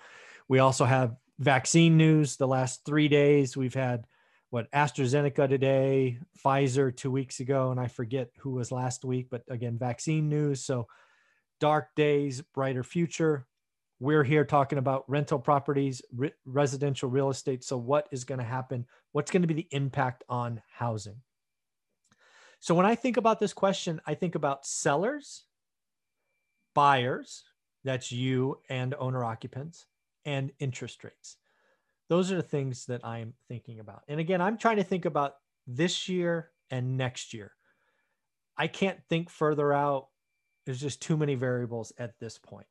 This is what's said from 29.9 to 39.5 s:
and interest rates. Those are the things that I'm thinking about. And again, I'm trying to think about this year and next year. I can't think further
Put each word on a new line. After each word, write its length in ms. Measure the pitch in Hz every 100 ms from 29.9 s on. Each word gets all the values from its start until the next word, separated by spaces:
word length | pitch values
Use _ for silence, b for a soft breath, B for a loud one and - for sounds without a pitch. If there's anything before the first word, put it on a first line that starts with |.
| _ _ _ 151
and 260 | 139 135 -
interest 440 | 139 - 120 -
rates. 340 | - _ - - _ _ _ _ _ _ _
Those 220 | 170 185
are 40 | 185
the 80 |
things 420 | - 147 135 123 -
that 160 | 123 113
I'm 280 | 117 113 - _
thinking 320 | 120 - 110
about. 240 | 104 98 -
And 100 | 151
again, 220 | 165 185
I'm 160 | 185 226
trying 180 | 226 214
to 80 |
think 220 | 190 190 170
about 300 | 147 143 - _ _ -
this 440 | 123 180 - -
year 420 | 180 170 170 160 _ _
and 280 | 127 127 131
next 360 | 127 127 -
year. 200 | 110 101 _ _ _ _ _ _ _ _ _ _ -
I 100 | 160
can't 320 | - 196 175 _
think 200 | 165 170
further 420 | - 151